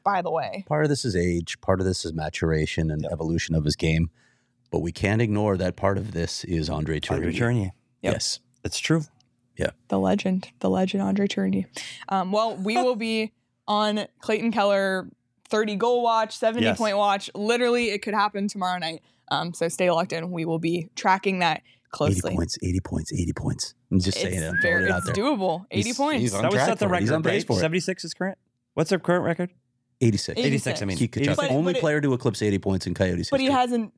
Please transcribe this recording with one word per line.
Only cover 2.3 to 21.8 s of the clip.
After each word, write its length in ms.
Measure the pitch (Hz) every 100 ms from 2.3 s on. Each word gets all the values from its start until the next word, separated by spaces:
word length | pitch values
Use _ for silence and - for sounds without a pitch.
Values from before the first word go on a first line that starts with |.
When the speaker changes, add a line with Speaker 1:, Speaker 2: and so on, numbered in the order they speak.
| - 82 78 78 - 80
Speaker 2:
and 120 | 76
Speaker 3:
Yep. 100 | 76
Speaker 2:
evolution 420 | 78 80 85 -
of 100 | 80
his 100 | 76 71
game. 340 | 82 80 82 - _ _ _ _ _
But 100 | 85
we 120 | 85
can't 300 | 82 98 110
ignore 340 | 117 104 107 95
that 200 | 92 -
part 200 | 98 98
of 160 | 101
this 320 | 87 85 -
is 240 | - 82 76
Andre 280 | 76 78 78 -
Speaker 3:
Andre 220 | 92 85
Speaker 2:
Tourigny. 60 | 80
Speaker 3:
Tourigny. 320 | 117 120 95 - _ _
Speaker 1:
Yep. 100 | 92
Speaker 2:
Yes. 260 | - - - _ _
Speaker 3:
It's 140 | - -
true. 260 | - 160 151 _ _ _ _ -
Speaker 2:
Yeah. 140 | - - -
Speaker 1:
The 100 | 196
legend. 500 | 190 196 196 185 - -
The 80 | 190
legend, 320 | 190 190 196
Andre 240 | 196 196 202
Tourigny. 400 | - 190 190 190 - - - -
Um, 220 | 190 185
well, 220 | 208 226 -
we 200 | 190 330
will 200 | 254 240
be 360 | 226 220 214 - _
<laughs> 180 | _ -
on 380 | 208 214 208 185 _
Clayton 300 | - 214 226
Keller, 560 | 220 202 196 196 190 - - _ _ _
thirty 280 | 214 214 202
goal 260 | 233 247
watch, 340 | 233 226 220 -
seventy 280 | 226 220 214
Speaker 3:
Yes. 100 | 196
Speaker 1:
point 180 | 220 202
watch. 320 | 202 196 -
Literally, 560 | - 208 240 247 240 233
it 120 | 202
could 120 | 226
happen 340 | 208 202 202 202
tomorrow 300 | 196 180 180
night. 220 | 165 160 - _ -
Um, 240 | 143 165
so 140 | 165 170
stay 220 | - 185
locked 220 | 165 180
in. 200 | 165 170
We 120 | 180
will 140 | 160 165
be 320 | 170 175 160 -
tracking 420 | 202 190 - 185
that 240 | 170 156 - _